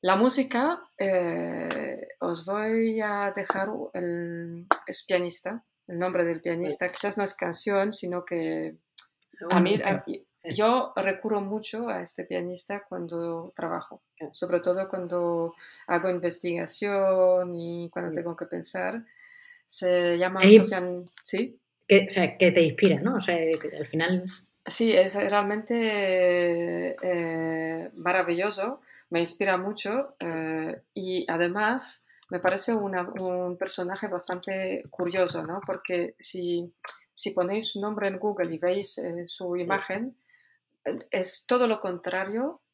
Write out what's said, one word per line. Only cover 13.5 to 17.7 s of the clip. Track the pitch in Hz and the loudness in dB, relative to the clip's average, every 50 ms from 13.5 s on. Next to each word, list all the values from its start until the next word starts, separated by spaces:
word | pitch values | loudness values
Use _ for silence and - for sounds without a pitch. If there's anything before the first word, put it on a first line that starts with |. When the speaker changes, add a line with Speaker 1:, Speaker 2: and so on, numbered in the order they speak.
| - | -10
Speaker 1:
trabajo, | - - 165 170 175 - - - - _ _ _ _ | -6 -6 -4 -4 -6 -8 -10 -18 -20 _ _ _ _
Speaker 2:
Claro. | 160 143 - | -14 -12 -8
Speaker 1:
sobre | - - 175 180 175 | -8 -4 0 0 0
todo | 175 180 180 185 190 190 | 2 2 0 0 -2 -4
cuando | 190 185 180 170 180 175 175 170 170 170 165 170 165 _ - - - - - | -6 -8 -6 -4 -2 -2 0 0 0 0 -2 -4 -6 _ -20 -20 -20 -20 -4
hago | - 175 170 165 185 | 0 0 2 2 2
investigación | 180 180 175 175 170 - - 180 170 170 170 165 - - 208 202 202 196 190 190 190 185 185 185 185 180 180 180 175 | -2 0 0 -2 -4 -2 -4 -4 -2 -2 -2 -2 -2 -2 0 0 2 2 4 4 4 6 6 6 6 4 2 0 -4
y | 170 170 170 | -8 -6 -6